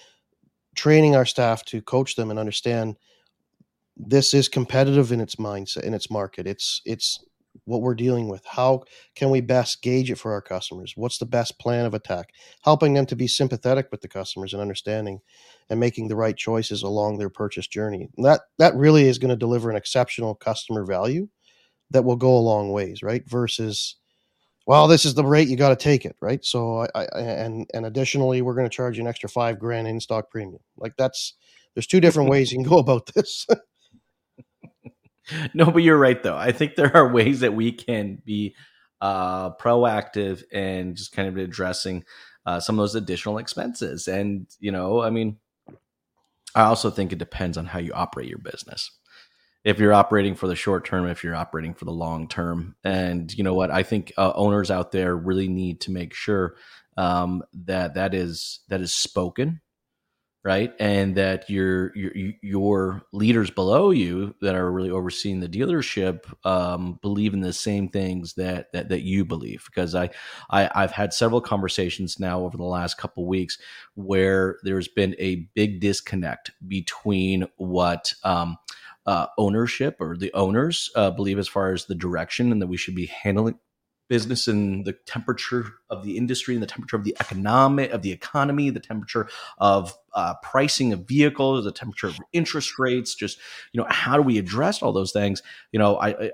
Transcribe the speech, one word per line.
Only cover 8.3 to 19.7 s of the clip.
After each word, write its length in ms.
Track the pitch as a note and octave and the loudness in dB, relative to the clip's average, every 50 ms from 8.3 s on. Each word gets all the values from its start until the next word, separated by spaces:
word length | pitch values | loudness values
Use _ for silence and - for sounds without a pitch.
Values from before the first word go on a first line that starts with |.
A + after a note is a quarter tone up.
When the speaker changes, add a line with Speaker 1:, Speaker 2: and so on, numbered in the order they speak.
| G2 F#2+ - | -6 -10 -12
Speaker 1:
How 380 | - - B2+ B2+ C3 C3+ B2+ - _ - - - _ - | -10 -2 0 2 4 2 2 0 _ -20 -20 -20 _ -6
can 160 | - C#3 C3+ | -2 0 2
we 100 | C3+ C3 | 2 2
best 440 | B2 A#2 B2+ B2+ A#2 - - - - | 2 2 2 2 2 0 -4 -4 -2
gauge 260 | A#2+ B2+ C3 C3 B2+ | 0 2 2 2 0
it 60 | A#2+ | -2
for 160 | - - A2 | -6 -6 -6
our 100 | G#2+ G2+ | -6 -6
customers? 520 | - - F#2+ F#2 - - F2 F#2 F#2 - - | -6 -6 -8 -8 -8 -10 -12 -14 -14 -14 -10
What's 240 | - A2+ A#2 - - | -8 -8 -6 -6 -6
the 80 | B2+ A#2 | -6 -4
best 320 | B2 A#2+ A#2 - - - | -2 -2 -2 -2 -6 -8
plan 260 | - A#2+ A#2+ A#2+ A#2+ | -4 -2 0 0 0
of 80 | A2+ G#2 | -2 -4
attack? 360 | G#2+ - - F2+ F2 F2 _ _ _ - - - _ - | -6 -6 -6 -8 -8 -8 _ _ _ -20 -20 -12 _ 2
Helping 320 | D3+ D#3 D3 E3 D3 C#3 | 4 4 6 6 4 4
them 100 | C#3 C3+ | 4 2
to 100 | C3+ C3+ | 0 -2
be 120 | A#2 B2+ A#2+ | -2 -2 -2
sympathetic 640 | - - C#3+ B2+ B2+ A2 - B2 C3 C3+ C3 - | 0 0 0 0 -2 -2 0 0 0 0 0 -4
with 100 | - G2+ | -8 -14
the 60 | - F#2 | -12 -12
customers 460 | - F#2+ F#2+ - - G2+ G2 F#2+ G2 | -10 -10 -10 -10 -10 -10 -10 -8 -8
and 80 | G2+ G#2 | -6 -6
understanding 560 | G2+ F#2+ - - G#2+ G#2+ A2 G#2+ G2+ G2 F#2 - _ _ _ _ _ - _ _ - | -6 -8 -8 -6 -6 -4 -4 -4 -6 -10 -12 -14 _ _ _ _ _ -20 _ _ -6
and 100 | A2 A#2 | -2 0
making 280 | A#2+ A#2+ A#2 - A2 A2 | 0 0 0 -2 -4 -4
the 80 | A2 | -2
right 200 | G#2+ A2+ A2 G2 | 0 0 0 -2
choices 460 | - - - A2+ A2+ A2 - G#2 G2 | -2 -4 -2 -2 -2 -2 -4 -6 -6
along 380 | - G2 G#2 G#2 G#2 G#2 G#2+ G2+ | -6 -4 -2 -2 0 -2 -2 -2
their 100 | G#2 F#2+ | -6 -6
purchase 380 | - - G#2+ G2+ - F2+ F2+ - | -6 -6 -8 -6 -6 -8 -10 -8
journey. 420 | - G#2+ G#2+ G#2+ G2+ F#2 - - _ - | -6 -6 -6 -4 -6 -8 -10 -10 _ 2
And 80 | B2 | 6
that, 160 | C3+ D#3 - - _ _ - | 6 6 6 2 _ _ 6
that 160 | D#3+ F3 - | 6 6 6
really 280 | B2+ C#3 D#3 D#3 D3+ C#3 | 6 6 8 8 10 8
is 160 | C3 B2 A#2+ | 8 6 4
gonna 160 | B2+ B2+ B2 | 2 0 0
deliver 340 | A2 A#2 A#2 A#2+ A#2+ A2+ | 0 0 0 0 0 0
an 60 | A#2 | -2